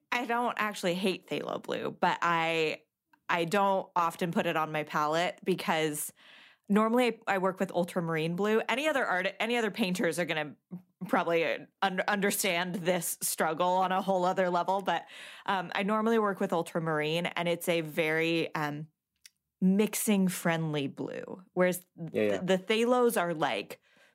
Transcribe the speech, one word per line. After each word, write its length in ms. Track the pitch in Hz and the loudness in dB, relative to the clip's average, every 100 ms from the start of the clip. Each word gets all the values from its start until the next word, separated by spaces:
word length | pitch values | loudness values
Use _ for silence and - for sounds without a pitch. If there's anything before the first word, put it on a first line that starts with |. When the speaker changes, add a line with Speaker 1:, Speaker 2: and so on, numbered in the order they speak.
| - | -6
Speaker 1:
I 140 | 247 240 | -4 0
don't 300 | 240 240 - | 0 0 -2
actually 380 | 214 202 185 180 | -4 -2 -2 0
hate 340 | 196 - - | 0 -2 -4
phthalo 320 | 147 - - | -6 -4 -6
blue, 340 | - - - - | -4 -4 -4 0
but 180 | 180 - | 0 2
I, 600 | 170 165 165 165 160 - _ _ _ _ - | 2 2 2 0 0 -2 _ _ _ _ -4
I 160 | 175 170 | -2 2
don't 420 | 202 196 190 - 175 | 2 2 0 0 0
often 360 | 165 - 175 | 0 0 -2
put 140 | 190 170 | 0 0
it 100 | 160 | 0
on 140 | 156 | -2
my 120 | 156 | -4
palette 560 | 151 160 151 165 175 - | -4 -2 0 0 0 -2
because 680 | - 175 - 160 156 151 - - - - - _ - | -4 -2 0 0 0 -2 -8 -12 -20 -20 -20 _ 0
normally 500 | 208 220 240 240 226 - | 2 4 4 2 0 -2
I, 80 | 196 | 0
I 20 | |
work 200 | 185 180 | 0 0
with 120 | 185 | -2
ultramarine 640 | - 180 185 165 160 165 175 | -2 -2 -2 -2 0 -2 0
blue. 260 | 208 220 - | 2 2 0
Any 180 | 247 311 | 0 0
other 180 | 269 220 | 0 0
art-, 300 | 180 185 - | 0 -2 -2
any 180 | 226 240 | -2 0
other 140 | 214 | -2
painters 480 | 214 185 180 170 160 | 0 0 0 0 0
are 60 | 160 | -2
gonna 300 | 160 151 - _ 180 - - 180 | -2 -4 -10 _ -16 -16 -16 -2
probably, 380 | 202 165 170 147 | 0 2 2 2
uh, 140 | 113 151 _ | -2 -8 _
un-, 200 | 196 185 - | -2 0 -2
understand 680 | 208 202 196 202 170 180 180 | 0 0 0 0 0 -2 -2
this 420 | 165 180 - - | 0 0 -2 -4
struggle 460 | - - 170 160 180 | -4 0 0 2 2
on 240 | 185 185 | 2 2
a 100 | 185 | 0
whole 240 | 190 190 180 | 2 2 2
other 240 | 185 180 | 2 2
level, 320 | 175 170 196 | 2 0 0
but, 240 | 190 165 - - - - - | 0 -2 -4 -16 -18 -10 -4
um, 240 | 190 170 - | -2 -2 -2
I 80 | |
normally 360 | 196 214 220 226 | 0 0 2 2
work 200 | 208 190 | 2 0
with 140 | 196 | 0
ultramarine, 760 | 170 170 175 160 151 151 165 180 | 0 -2 -4 -2 0 0 -2 -2
and 200 | - 175 | -2 -2
it's 200 | 170 180 | -2 0
a 120 | 170 | -2
very, 720 | 156 151 156 160 165 165 - 160 | -2 -2 0 2 2 0 0 -2
um, 320 | 147 147 156 _ _ _ - _ _ - | -4 -4 -10 _ _ _ -20 _ _ 0
mixing 640 | 185 196 214 - - 196 185 | 4 4 2 0 2 4 2
friendly 580 | - 175 165 160 151 139 | 0 -2 0 0 -2 -4
blue, 560 | - - - - - - | -6 -8 -8 -10 -14 -6
whereas 320 | 180 180 180 - - 160 | 0 0 0 -8 -14 -6
Speaker 2:
Yeah, 100 | - | 0
yeah. 180 | 104 98 | 2 2
Speaker 1:
th-, 0 | 180 | 2
the 120 | 185 | 0
phthalos 600 | 185 220 233 247 240 196 | 2 2 4 4 4 4
are, 120 | 175 | 0
like, 460 | 156 143 104 - - _ _ _ | 0 0 -2 -6 -12 _ _ _